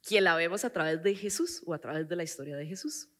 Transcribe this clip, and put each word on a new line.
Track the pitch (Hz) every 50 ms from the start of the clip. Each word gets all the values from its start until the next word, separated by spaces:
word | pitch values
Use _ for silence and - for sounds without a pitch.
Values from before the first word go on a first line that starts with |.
que | _ - 208 202
la | 190 180 165
vemos | 165 170 170 185 208 -
a | 240
través | - 180 156 160 160 165
de | 165 202 202
Jesús | 196 202 202 196 - 339 339 - - -
o | 170 160
a | 147
través | - 120 151 156 160 156
de | 175
la | 175
historia | 165 160 - - 135 147 143
de | 143 151
Jesús. | 156 190 - - 302 - - - _ _